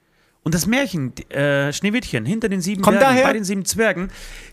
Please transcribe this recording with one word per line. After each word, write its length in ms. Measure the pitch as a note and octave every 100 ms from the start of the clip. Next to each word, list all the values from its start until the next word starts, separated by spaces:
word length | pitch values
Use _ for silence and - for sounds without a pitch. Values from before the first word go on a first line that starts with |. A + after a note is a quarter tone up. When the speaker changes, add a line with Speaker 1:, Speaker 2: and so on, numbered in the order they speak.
| _ _ _ _
Speaker 1:
Und 100 | D#3
das 120 | F3 D#3+
Märchen, 500 | B3+ C#4 E3 B2+ - -
äh, 420 | C#3 C#3+ C#3 C#3+
Schneewittchen, 520 | - G3+ A#3+ - B2
hinter 240 | A2+ A3 F3+
den 120 | F#3+
sieben 220 | F3 G3+
Speaker 2:
Kommt 160 | G3+ G3+
Speaker 1:
Bergen, 160 | C4+
Speaker 2:
daher? 120 | B3+ C4+
Speaker 1:
bei 60 |
den 120 | A3
sieben 200 | F#3 G3
Zwergen, 460 | F3 F#3+ A3+ F3 F#3+ - - - -